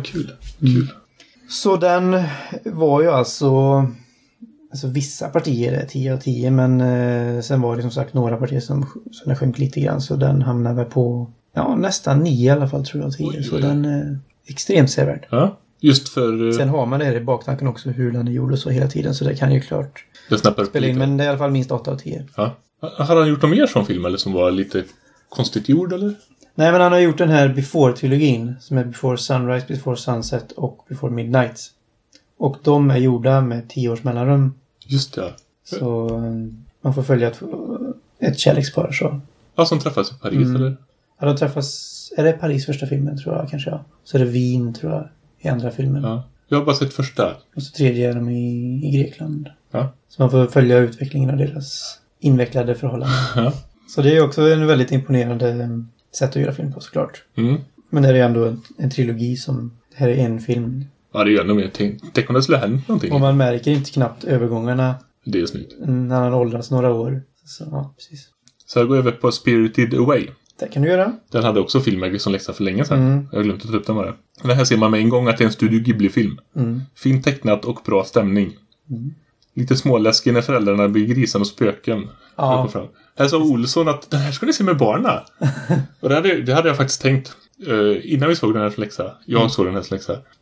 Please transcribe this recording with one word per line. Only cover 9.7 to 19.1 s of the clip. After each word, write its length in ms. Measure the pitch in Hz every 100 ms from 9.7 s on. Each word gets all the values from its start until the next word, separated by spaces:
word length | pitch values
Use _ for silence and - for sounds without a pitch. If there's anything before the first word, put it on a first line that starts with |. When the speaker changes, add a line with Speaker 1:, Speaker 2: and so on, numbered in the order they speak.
| 143
Speaker 2:
grann, 220 | 143 139
så 140 | 135 143
den 260 | 135 139
hamnar 320 | 131 120 117
väl 120 | 120 120
på, 460 | 135 120 120 120 - _
ja, 220 | - - 254
nästan 440 | 190 185 - 139
nio 260 | 165 127 123
i 40 |
alla 180 | 143 135
fall, 180 | 139 135
tror 160 | 151
jag, 40 | 143
av 40 |
tio. 160 | 135 151 147
Speaker 1:
Oj, 60 |
Speaker 2:
Så 120 | 135 135
Speaker 1:
oj, 60 |
oj. 60 | 139
Speaker 2:
den 160 | 147 147
är 340 | 143 147 139 - _ _
extremt 420 | 135 - 190 135
sevärd. 360 | - 143 - -
Speaker 1:
Ja, 280 | 120 185 - _ _
just 300 | 151 131 -
för, 380 | - 120 113 113
eh, 60 | 117
Speaker 2:
Sen 120 | 139
har 160 | 117 120
man 140 | 135
det 60 | 147
här 100 | 120
i 60 |
baktanken 460 | 120 123 - 131 139
också, 220 | 113 135
hur 220 | 123 123
den 160 | 120 120
är 40 |
gjord 200 | 123 127
och 80 | 135
så 100 | 139
hela 180 | 127 135
tiden, 280 | 147 139